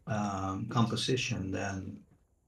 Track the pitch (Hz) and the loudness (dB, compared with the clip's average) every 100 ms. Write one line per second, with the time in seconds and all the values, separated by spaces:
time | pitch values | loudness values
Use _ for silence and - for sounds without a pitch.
0 | - 107 104 95 95 98 117 120 107 113 | -4 0 0 0 -2 -2 0 4 4 4
1 | - 127 - 95 95 95 98 95 95 - | 0 0 0 -2 -2 -2 -2 -4 -6 -10
2 | - - _ _ | -16 -20 _ _